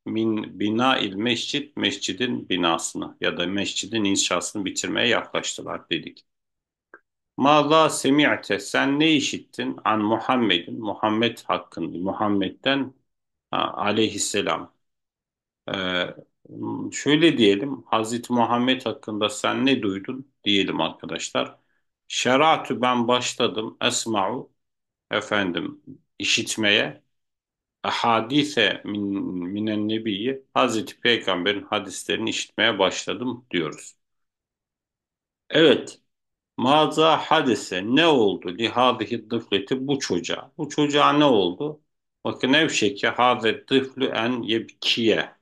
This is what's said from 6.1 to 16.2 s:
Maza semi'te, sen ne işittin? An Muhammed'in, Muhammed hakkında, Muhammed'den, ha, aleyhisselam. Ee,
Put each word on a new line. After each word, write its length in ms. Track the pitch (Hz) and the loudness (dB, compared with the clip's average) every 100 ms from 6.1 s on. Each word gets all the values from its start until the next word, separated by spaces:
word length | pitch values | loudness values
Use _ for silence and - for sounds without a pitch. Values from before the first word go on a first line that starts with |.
| - _ _ _ _ _ _ _ - _ _ _ - | -18 _ _ _ _ _ _ _ -20 _ _ _ -2
Maza 540 | 131 151 143 160 156 | 4 4 6 4 4
semi'te, 680 | 151 135 143 139 107 - 98 | 2 2 4 4 0 -2 -4
sen 400 | - 127 135 139 | -2 -2 0 2
ne 120 | 160 | 2
işittin? 680 | 151 - 95 - - 127 131 | 2 0 -6 -10 -8 -8 -4
An 160 | 101 110 | -2 0
Muhammed'in, 800 | 107 113 - 127 113 90 - 123 | 0 0 0 0 2 0 -2 -8
Muhammed 580 | 107 95 110 107 117 - | -6 -2 0 2 0 -2
hakkında, 540 | - 90 - - 82 82 | -4 -4 -4 -8 -8 -4
Muhammed'den, 960 | 92 - 107 101 95 - 135 139 123 - _ _ _ _ _ | -6 -2 0 0 -2 -4 -2 -2 -4 -10 _ _ _ _ _
ha, 240 | 92 - | -2 -2
aleyhisselam. 1000 | - 104 107 110 98 - 104 87 80 85 _ _ _ _ _ _ _ _ _ - | -2 0 0 0 -2 -4 -2 -2 -4 -6 _ _ _ _ _ _ _ _ _ -8
Ee, 400 | 98 92 90 90 - | -6 -4 -2 -4 -8